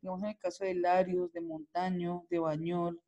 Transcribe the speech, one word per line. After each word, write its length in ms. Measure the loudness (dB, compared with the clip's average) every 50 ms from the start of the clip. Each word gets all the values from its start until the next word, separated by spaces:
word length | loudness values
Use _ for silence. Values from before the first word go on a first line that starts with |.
Digamos, 220 | -6 -6 -6 -4 -4
en 80 | -6
el 80 | -6 _
caso 260 | _ -6 -4 -2 -2
de 100 | -2 0
Larios, 580 | 2 4 4 6 6 4 4 2 0 0 -2 _
de 100 | -8 -8
Montaño, 840 | -8 -8 -10 -10 _ _ -2 -2 0 0 0 0 -2 -2 -4 -4 _
de 80 | 0 0
Bañol 600 | 2 2 0 0 0 0 0 0 0 0 -2 -6 _